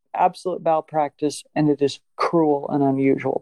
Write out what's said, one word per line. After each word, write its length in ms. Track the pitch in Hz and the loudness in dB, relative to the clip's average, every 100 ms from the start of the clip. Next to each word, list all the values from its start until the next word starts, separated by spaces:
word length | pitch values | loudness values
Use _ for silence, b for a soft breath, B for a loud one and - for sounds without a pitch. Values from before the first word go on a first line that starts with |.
| _ | _
absolute 480 | - 180 180 185 175 | -2 -2 -2 -6 -4
malpractice, 800 | 165 156 - 156 143 - 151 135 - | -2 -2 -2 -4 -4 -4 -6 -6 -6
and 140 | - 151 | 0 2
it 120 | 139 | 2
is 200 | 139 - _ - | 0 -2 _ -4
cruel 520 | - 170 156 143 - | 0 2 2 0 -2
and 120 | 147 | 0
unusual 580 | 139 135 135 135 131 - | 0 2 2 2 -2 -4